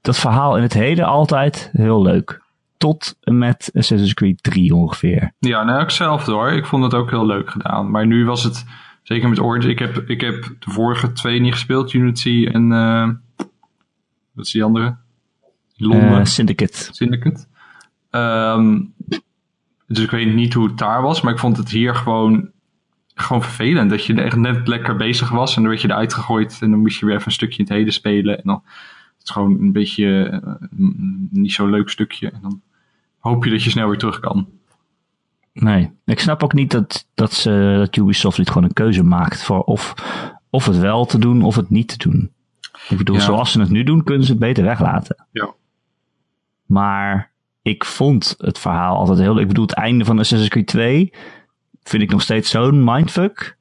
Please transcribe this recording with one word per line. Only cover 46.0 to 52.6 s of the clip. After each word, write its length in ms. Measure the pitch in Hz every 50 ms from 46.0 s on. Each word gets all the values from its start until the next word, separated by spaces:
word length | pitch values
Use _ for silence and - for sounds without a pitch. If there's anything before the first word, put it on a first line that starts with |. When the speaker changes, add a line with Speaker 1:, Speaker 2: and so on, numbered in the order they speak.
| _ _ _ _ _ _ _ _ _ _ _ _ _
Speaker 1:
Maar 640 | _ 98 98 101 101 98 98 98 101 98 98 101 _ _ _ _ _ _ _
ik 240 | _ - 107 - -
vond 500 | - - - 131 143 139 104 - - -
het 220 | _ - 95 - -
verhaal 360 | - 90 87 85 87 90 92
altijd 220 | 95 95 90 92 90
heel, 200 | 92 101 113 107
ik 80 | 98
bedoel, 180 | 95 98 117 113
het 80 | 95 -
einde 300 | - 107 113 123 123 110
van 140 | 107 113 110
Assassin's 300 | 107 - 120 110 107 101
Creed 180 | - 117 98
twee 460 | - - 110 117 120 135 156 190 180 _ - - - - - _ _ _ _ _ _ _ _ _
vind 200 | - - 110 104
ik 80 | 95
nog 100 | 101 101
steeds 280 | - - 113 110 107 -
zo'n 340 | - 113